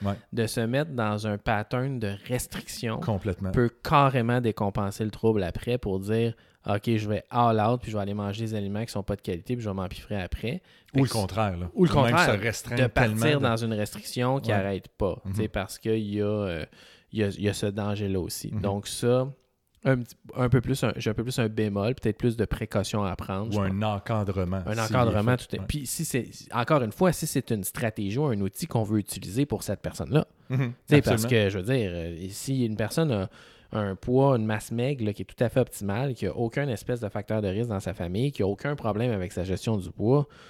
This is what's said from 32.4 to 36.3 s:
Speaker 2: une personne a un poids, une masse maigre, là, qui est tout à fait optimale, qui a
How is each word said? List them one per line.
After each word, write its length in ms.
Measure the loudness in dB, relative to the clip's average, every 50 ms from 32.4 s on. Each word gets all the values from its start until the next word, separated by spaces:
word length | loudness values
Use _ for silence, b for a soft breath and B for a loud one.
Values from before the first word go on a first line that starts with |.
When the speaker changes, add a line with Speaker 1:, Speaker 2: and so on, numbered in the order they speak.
| -6 -2 0 0 0
Speaker 2:
une 120 | 0 0
personne 340 | -2 -4 -2 0 0 2 2
a 180 | 2 0 -2 B B B B B B B B B -4
un 220 | -2 -2 -2 -4
poids, 400 | -4 -2 2 4 6 6 6 4
une 80 | 4 2
masse 260 | 0 -2 -4 -4 -4
maigre, 320 | -2 -2 0 -2 -2 -2 -2
là, 100 | -2 -2
qui 80 | -4
est 20 | -8
tout 180 | -8 -2 0
à 60 | 0 2
fait 100 | 4 2
optimale, 540 | 2 0 -2 -6 -4 -2 -2 -2 -2 -2 -2
qui 120 | -2 -4
a 100 | -4